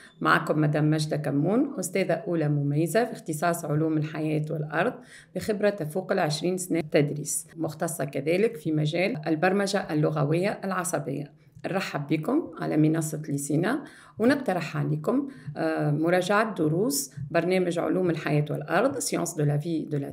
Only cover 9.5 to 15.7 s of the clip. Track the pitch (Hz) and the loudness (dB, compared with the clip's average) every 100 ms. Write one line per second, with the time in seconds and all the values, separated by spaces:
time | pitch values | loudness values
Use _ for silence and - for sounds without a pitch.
9.5 | 202 196 196 - 151 156 156 143 170 196 | 2 0 -2 0 0 2 2 2 2 0
10.5 | - 196 185 175 147 143 143 147 - - | -2 -4 -4 -2 -4 -4 -6 -8 -16 -20
11.5 | - 165 185 - 151 143 160 190 294 - | -12 -4 -4 -2 -4 -2 -2 2 0 -2
12.5 | - 160 156 156 160 156 156 151 143 143 | -6 0 4 4 4 -2 -6 -4 -4 0
13.5 | 151 196 311 - - - - 233 285 - | 2 2 -2 -6 -20 -14 2 4 4 0
14.5 | 180 151 147 143 151 214 262 277 - - | -2 -2 -2 -2 -2 0 0 -2 -10 -12
15.5 | - 160 | -4 -2